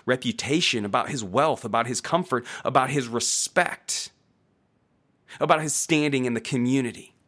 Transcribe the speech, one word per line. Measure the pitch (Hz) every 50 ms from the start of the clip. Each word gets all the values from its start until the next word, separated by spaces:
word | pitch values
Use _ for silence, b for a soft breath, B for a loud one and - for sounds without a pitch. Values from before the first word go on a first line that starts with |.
| B
reputation, | - 127 123 - 127 110 - - 113 143 170 175 - - 117 104
about | 101 98 127 113 -
his | - 135 110
wealth, | 95 90 123 143 160 135 - -
about | 113 101 117 117
his | 117 127 -
comfort, | - - - 170 180 - - 123 117 B B B B
about | - 131 143 151 143
his | 135 147 127
respect, | 117 113 120 - - - - - - - - 175 - - - _ - - - - - _ _ _ _ _ _ _ _ _ _ _ _ _ _ _ _ _ _ _ _ _ _ _ B B B
about | - 151 165 156 156
his | 156 -
standing | - - - 170 156 147 151 139 135 127
in | 123 120
the | 113
community. | - - 147 127 120 123 131 139 131 117 104 - - - _ _ _